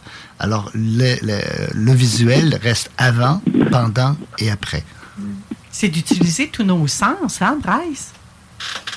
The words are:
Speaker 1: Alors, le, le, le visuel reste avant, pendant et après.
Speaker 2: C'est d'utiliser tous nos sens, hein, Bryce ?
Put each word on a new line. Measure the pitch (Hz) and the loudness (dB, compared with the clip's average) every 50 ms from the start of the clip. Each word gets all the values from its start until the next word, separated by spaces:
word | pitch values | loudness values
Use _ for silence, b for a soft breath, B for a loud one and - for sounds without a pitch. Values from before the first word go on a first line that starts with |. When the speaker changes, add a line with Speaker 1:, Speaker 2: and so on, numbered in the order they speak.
| B B B B B B B B | B B B B B B B B
Speaker 1:
Alors, | - 101 110 104 98 - - | -2 -2 -2 -2 -4 -6 -4
le, | 110 110 110 113 120 127 127 123 120 | -2 -2 0 2 2 2 2 2 0
le, | 113 107 104 98 - - - - - - | -2 -2 -2 -2 -4 -4 -4 -4 -4 -4
le | - - 107 123 | -2 0 2 4
visuel | 131 123 127 117 110 117 117 117 131 156 165 151 - - | 4 6 4 4 4 4 4 4 6 4 4 2 0 0
reste | 104 120 113 - - - - - | 0 -2 -2 -2 -4 -8 -4 0
avant, | 127 127 117 120 123 135 160 202 - - - - - - | 2 2 2 2 2 2 0 0 0 0 2 2 2 4
pendant | 131 127 117 113 101 127 127 135 147 147 - - - - | 2 2 2 2 0 2 0 0 0 -2 -6 -14 -8 -4
et | 107 110 | -2 -2
après. | 104 - - - - 73 76 B B B B B B 202 202 202 202 196 - - - - - - - | -2 -2 -6 -6 -6 -8 -8 B B B B B B -12 -10 -10 -10 -12 -12 -14 -14 -14 -14 -14 -6
Speaker 2:
C'est | - 214 185 | -2 -2 0
d'utiliser | 151 165 - - - 180 175 170 160 - 294 302 | 0 -2 0 0 2 2 4 2 2 -2 -4 -4
tous | - - 214 | -2 -2 0
nos | 190 180 170 147 | 2 2 2 2
sens, | 139 - - 202 226 320 392 320 214 - - | 0 0 0 0 0 0 0 -4 -4 -2 0
hein, | 185 220 294 294 | 0 0 0 0
Bryce ? | - 180 202 285 359 339 277 - - - - - - - - - - - - - - - - - - - - | -2 -2 -2 -2 -2 -4 -8 -8 -10 -16 -18 -20 -20 -20 -20 -20 -20 -20 -18 -14 -12 -12 -12 -10 -12 -12 -12